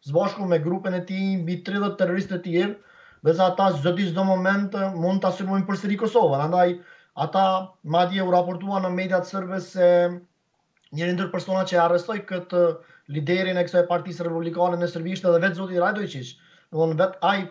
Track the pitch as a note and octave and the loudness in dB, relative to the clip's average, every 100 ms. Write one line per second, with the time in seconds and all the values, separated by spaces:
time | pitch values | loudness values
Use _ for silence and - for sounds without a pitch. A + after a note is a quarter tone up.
0 | C#3+ D3+ G3 F#3+ F#3+ E3+ D3+ F3+ F#3 F3+ | 0 0 0 -2 0 0 0 -4 -4 -4
1 | F3+ F#3+ G3 F#3+ E3 F3+ F3+ G3+ G3+ - | -6 -4 -2 -2 -4 -6 -4 -2 -2 0
2 | F#3 F#3 F#3+ F3+ F3+ E3+ G3+ G#3+ _ - | 0 0 -4 -6 -2 0 0 -2 _ -20
3 | - _ D3 E3 F#3 F3+ G3 D#3 D3+ F3+ | -20 _ 0 4 2 4 2 2 0 0
4 | F#3+ E3 F#3+ F#3 F#3 G3+ G3+ G3+ F#3+ F3+ | -2 0 0 2 2 0 -2 -4 -4 -2
5 | E3+ F#3+ F#3 F3+ F#3+ G3 F#3 F#3+ G3+ G3 | 0 0 0 -2 -2 -2 -2 -4 -2 -2
6 | A3+ A#3+ F3 C#3 D3+ F3+ F3+ F3 - - | 2 4 4 2 0 2 2 2 -10 -20
7 | _ - D3+ F#3+ F#3+ F#3 F#3 _ D3+ E3 | _ -6 -2 2 2 2 -4 _ -2 2
8 | F3+ F#3+ F#3 F3+ F3 F3 G3 G3 F#3 F3+ | 2 0 2 2 2 -4 -4 -2 -2 -2
9 | F#3 F3+ F3 G3 F#3 F#3+ F3+ F#3+ F3 F3 | 0 0 -2 -6 -6 -8 -8 2 6 6
10 | F3 F3 F3 _ _ _ _ _ _ D3 | 4 -2 -14 _ _ _ _ _ _ -6
11 | F3 F3+ F3+ F3+ - F#3+ F#3 F3+ E3+ F3 | -2 -2 -2 -6 -4 -2 2 2 4 2
12 | F3 G#3+ G3+ F#3 F3 F3+ F3 E3 - - | 0 -8 -6 -8 -4 2 2 2 -10 -20
13 | _ D3 D3 F#3 F#3 F3+ F3 F#3 F3 F3 | _ -6 -2 0 0 0 0 2 2 0
14 | F#3 F3 E3+ E3 E3 E3 F3+ E3+ F3 F3 | -2 -6 -4 -4 -6 0 0 0 -4 -4
15 | E3 F#3 F#3 E3+ F#3 E3+ F#3 F3+ F3+ G#3 | -6 -2 4 4 4 -2 -4 0 0 0
16 | G3 C#3 B2 - _ _ _ D#3 D#3+ D#3+ | -6 -8 -12 -16 _ _ _ -2 0 2
17 | F#3 - E3+ G3 F3+ | 0 0 0 0 -4